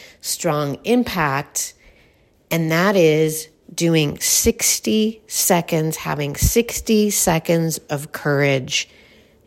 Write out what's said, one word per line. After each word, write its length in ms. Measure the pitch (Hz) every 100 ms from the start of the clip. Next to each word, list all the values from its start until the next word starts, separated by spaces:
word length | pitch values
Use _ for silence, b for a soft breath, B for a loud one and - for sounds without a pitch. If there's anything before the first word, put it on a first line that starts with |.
| B B
strong 580 | - - 175 151 143 131
impact, 880 | 190 247 240 185 151 135 147 - - - b b b b b _ _
and 220 | 165 160
that 240 | 165 190
is 540 | 196 160 151 156 156 - _ -
doing 460 | 165 170 160 147 -
sixty 1000 | - - 233 226 - - - 214 214 220 -
seconds, 720 | - - 175 165 160 160 156
having 400 | 160 147 143 143
sixty 720 | - 240 233 - - 214 208
seconds 680 | - - 165 - 170 160 151 -
of 220 | 147 151
courage 760 | - 151 143 143 135 135 - - b b b b b